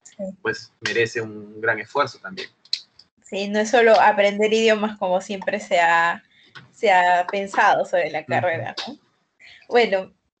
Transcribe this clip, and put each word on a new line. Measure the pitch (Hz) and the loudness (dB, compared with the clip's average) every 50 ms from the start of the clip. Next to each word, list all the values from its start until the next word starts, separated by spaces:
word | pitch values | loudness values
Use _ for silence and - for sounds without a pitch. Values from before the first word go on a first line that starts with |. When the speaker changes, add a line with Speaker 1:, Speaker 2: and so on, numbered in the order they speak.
Speaker 1:
Sí. | _ - _ - 196 190 - - | _ -20 _ -14 -14 -14 -12 -10
Speaker 2:
pues, | - 113 107 - - - _ _ | -8 -8 -8 -8 -10 -20 _ _
merece | - - - 113 117 113 - 120 | -8 -6 -2 -2 -2 -2 -4 -8
un | 113 110 107 107 104 104 107 107 | -10 -10 -12 -16 -18 -18 -14 -8
gran | 107 113 113 107 | -4 -4 -4 -4
esfuerzo | 107 - - 143 143 131 - - | -6 -8 -4 -4 -4 -4 -6 -16
también. | - 98 95 92 - - _ _ _ - - - - _ _ _ - _ _ _ | -18 -18 -14 -14 -16 -16 _ _ _ -10 -10 -10 -10 _ _ _ -20 _ _ _
Speaker 1:
Sí, | _ - - 196 202 202 | _ -12 -10 -8 -6 -4
no | 208 214 | -4 -4
es | 214 214 | -2 0
solo | 262 247 226 226 220 185 | 2 4 6 6 6 6
aprender | - 208 214 208 202 202 202 202 214 220 214 | 6 4 4 4 2 2 2 0 0 0 2
idiomas | 220 226 226 214 208 208 220 214 - | 2 2 2 2 2 0 -6 -6 -6
como | 202 185 180 190 | -4 -2 -2 -2
siempre | 190 - 208 190 190 - - 208 | -4 -4 -10 -8 -6 -6 -6 -6
se | - - 196 175 | -4 -2 0 2
ha, | 170 165 170 165 170 170 175 208 _ _ _ _ _ _ - - - _ | 2 4 4 2 2 2 -2 -4 _ _ _ _ _ _ -20 -20 -20 _
se | _ - - 214 | _ -2 2 4
ha | 190 180 180 180 180 175 180 180 | 4 6 6 4 4 2 2 0
pensado | - 202 196 196 - - 220 202 156 143 185 | -2 -6 -6 -4 0 2 4 4 4 2 0
sobre | - - 180 165 151 | 0 0 -2 -2 0
la | 151 151 | -4 -6
Speaker 2:
Ujú. | 156 - | -6 -2
Speaker 1:
carrera, | 170 147 - 180 165 165 - - - - - - | -2 -2 0 -2 -2 -4 -6 -8 -10 -10 -12 -12
¿no? | 285 - _ _ _ _ _ _ _ _ - - - - _ - | -14 -18 _ _ _ _ _ _ _ _ -20 -20 -20 -20 _ 0
Bueno, | - 240 233 196 196 190 190 - _ _ _ _ _ - | 2 2 2 2 2 -2 -4 -6 _ _ _ _ _ -2